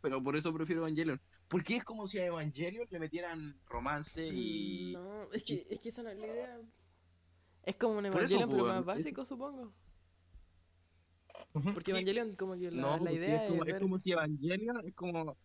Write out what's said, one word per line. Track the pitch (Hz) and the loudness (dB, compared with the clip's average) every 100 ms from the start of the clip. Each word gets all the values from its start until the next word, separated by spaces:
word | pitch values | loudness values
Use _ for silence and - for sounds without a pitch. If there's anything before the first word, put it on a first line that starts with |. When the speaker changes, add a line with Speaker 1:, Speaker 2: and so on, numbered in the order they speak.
Speaker 1:
pero | 151 135 | 2 2
por | 131 147 | 2 2
eso | 165 | 2
prefiero | 160 156 165 | 0 0 2
Evangelion, | 160 156 160 131 _ - _ | 2 2 2 0 _ -20 _
porque | 180 - 233 | 0 2 -2
es | |
como | - 226 196 | -2 -6 -4
si | 202 | 0
a | 180 | 0
Evangelion | 170 151 135 175 214 240 | 0 -2 -2 -4 -4 -6
le | 180 | -4
metieran | 160 165 175 165 151 143 - | -4 -4 -6 -6 -8 -12 -6
romance | 120 127 147 151 156 160 | -2 0 -2 -2 -6 -4
y | 185 110 107 196 190 180 175 | -2 -2 0 -2 -2 -4 -6
Speaker 2:
Mm, | |
no, | 185 208 208 | -8 -10 -6
es | 220 | -6
que, | - 185 180 | -2 -4 -4
es | 196 | -8
que | 226 | -8
esa | 233 | -8
no | 233 | -10
es | 202 | -8
la | 220 | -6
idea. | 226 254 240 226 _ _ _ _ _ _ _ _ _ | -6 -6 -10 -18 _ _ _ _ _ _ _ _ _
Es | - 196 | -8 2
como | 240 214 | 2 4
un | 202 | 2
Speaker 1:
Por | 185 | 4
eso, | 240 - | 6 6
Speaker 2:
Evangelion, | - | 6
pero | 131 | 6
Speaker 1:
pues, | 120 | 6
Speaker 2:
más | 113 | 4
Speaker 1:
eso. | 175 | 0
Speaker 2:
básico, | 208 302 277 | 0 -2 -4
supongo. | 262 254 277 269 233 - - - _ _ _ - - - _ _ _ _ _ _ _ - - | -8 -6 -6 -8 -12 -16 -20 -20 _ _ _ -20 -20 -20 _ _ _ _ _ _ _ -18 -6
Speaker 3:
Ujú. | 156 147 | 0 0
Speaker 2:
Porque | 202 170 | 0 2
Speaker 1:
Sí. | |
Speaker 2:
Evangelion, | 190 185 214 226 190 | 2 4 2 0 -2
como | 190 180 | -4 -2
que | 180 | -2
la, | 127 | 0
Speaker 1:
No, | 139 | 2
Speaker 2:
la | 156 | 2
Speaker 1:
pues | 170 | 2
sí, | 160 | 2
Speaker 2:
idea | 180 226 | 4 4
Speaker 1:
es | 214 | 4
como, | 170 | 2
Speaker 2:
es | 160 | 2
Speaker 1:
es | |
Speaker 2:
ver | 190 | 2
Speaker 1:
como | 196 185 | 2 2
si | 185 | 2
Evangelion, | 175 156 151 147 190 226 240 165 | 2 2 0 0 0 -2 -4 -6
es | |
como | - 175 170 156 135 | -6 -4 -2 -4 -8